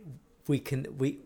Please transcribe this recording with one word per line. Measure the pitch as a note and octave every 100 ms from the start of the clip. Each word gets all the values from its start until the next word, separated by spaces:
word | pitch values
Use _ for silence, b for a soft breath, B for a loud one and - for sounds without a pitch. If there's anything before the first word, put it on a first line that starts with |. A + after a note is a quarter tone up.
| D#3+ B2+ - _ -
we | C#3
can, | - C3 C#3 C#3
we, | C3+ -